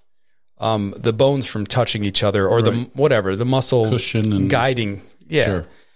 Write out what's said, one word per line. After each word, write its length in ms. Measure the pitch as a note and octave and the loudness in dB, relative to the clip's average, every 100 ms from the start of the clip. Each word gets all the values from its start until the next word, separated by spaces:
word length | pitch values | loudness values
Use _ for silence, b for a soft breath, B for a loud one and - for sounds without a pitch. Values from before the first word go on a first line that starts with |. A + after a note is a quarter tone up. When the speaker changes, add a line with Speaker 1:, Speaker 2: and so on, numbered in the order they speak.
| _ _ _ _ _ - | _ _ _ _ _ -6
Speaker 1:
um, 340 | A2 A2 G2+ - | -4 -2 -4 -4
the 160 | A2+ | -2
bones 340 | A2 C3+ C#3 - | 2 2 2 -4
from 200 | G#2+ G2 | -6 -2
touching 380 | B2 B2 G#2+ | 0 0 -2
each 180 | G2+ - | -2 0
other 260 | G#2 G2+ F#2+ | 0 2 2
or 140 | A#2 | 2
the 80 | A2 | 2
Speaker 2:
Right. 80 | A#2 | 0
Speaker 1:
m-, 100 | B2+ | -4
whatever, 420 | - C#3+ A2+ F#2+ F#2+ | 0 2 2 0 -2
the 80 | |
muscle 440 | B2 C3 - B2+ A2 | 0 0 2 2 2
Speaker 2:
Cushion 440 | A#2 - A2+ G#2+ | -2 -2 -2 0
and 180 | G2 F#2+ | 0 0
Speaker 1:
guiding. 520 | B2 C3 A#2+ G#2 G2 - - - | 0 0 -2 -4 -6 -14 -20 -4
Yeah. 160 | D3+ | 0
Speaker 2:
Sure. 220 | A2 F2+ - b b | 0 -2 -6 b b